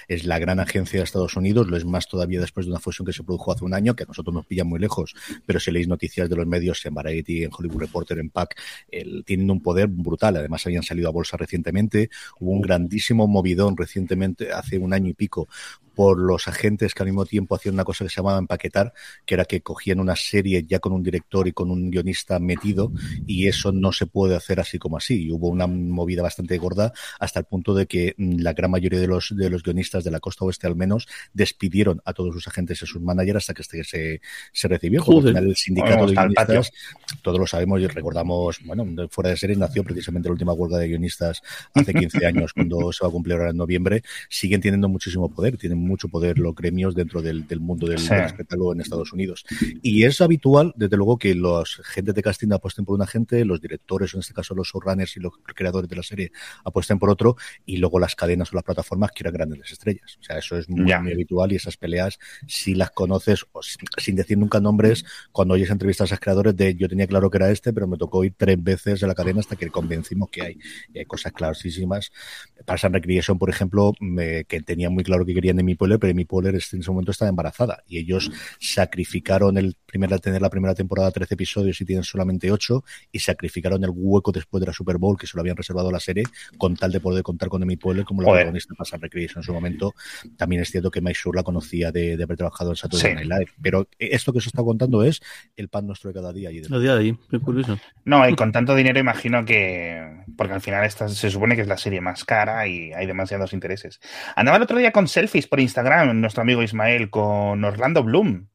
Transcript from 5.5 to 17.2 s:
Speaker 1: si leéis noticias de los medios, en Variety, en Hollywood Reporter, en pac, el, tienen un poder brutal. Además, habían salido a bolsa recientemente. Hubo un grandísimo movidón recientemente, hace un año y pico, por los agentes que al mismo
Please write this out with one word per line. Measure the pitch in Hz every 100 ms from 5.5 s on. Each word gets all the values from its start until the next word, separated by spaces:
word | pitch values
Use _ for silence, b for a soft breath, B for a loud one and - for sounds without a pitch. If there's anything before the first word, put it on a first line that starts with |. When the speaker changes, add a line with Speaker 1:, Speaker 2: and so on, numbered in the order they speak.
| 92
Speaker 1:
si | -
leéis | 85 82
noticias | 85 85 - 87
de | 85
los | 85
medios, | 87 87 82 76
en |
Variety, | 76 78 80 78 85 82
en | -
Hollywood | 85 78
Reporter, | 80 87 85 82
en | 78
pac, | 90 90 - B B B
el, | 85 - - -
tienen | 95 98
un | 95
poder | 90 87 104
brutal. | 90 85 82 107 87
Además, | 76 78 90
habían | 87
salido | - 87 82
a |
bolsa | 82 82 85
recientemente. | - 90 82 90 107 107 110 B B B
Hubo | 92
un | 98
grandísimo | 92 87 87 104 - 113 107
movidón | 101 92 90 101 90
recientemente, | 85 98 90 92 95 87 87
hace | 87 - 95
un | 92
año | 95 95
y |
pico, | 82 104 - 80 B B B _ -
por | 98 92
los | 90 90 -
agentes | - 107 104 104
que | -
al | 95
mismo | 98